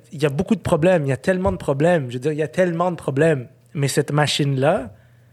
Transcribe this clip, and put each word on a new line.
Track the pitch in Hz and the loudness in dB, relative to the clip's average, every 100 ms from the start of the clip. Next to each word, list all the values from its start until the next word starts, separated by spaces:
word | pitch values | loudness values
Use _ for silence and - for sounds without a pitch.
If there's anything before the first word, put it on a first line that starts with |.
| - | -14
il | 147 | -4
y | 147 | -2
a | |
beaucoup | 139 190 202 | 0 0 -2
de | |
problèmes. | - 165 180 180 139 | 0 2 4 2 2
Il | |
y | |
a | 127 | -2
tellement | - 185 196 | 0 0 0
de | 185 | -2
problèmes. | - 139 165 175 123 | -2 0 2 2 0
Je | |
veux | 123 | -4
dire, | 147 | -4
il | 151 | -4
y | |
a | 147 | -2
tellement | 175 180 165 180 | 0 0 0 -2
de | 170 | -4
problèmes. | - 135 165 139 117 - _ | -4 2 2 2 -4 -16 _
Mais | - 139 | -4 -2
cette | - - | -2 0
machine-là, | 147 143 - 139 135 143 214 240 - _ _ _ | 0 0 0 0 0 0 0 -4 -14 _ _ _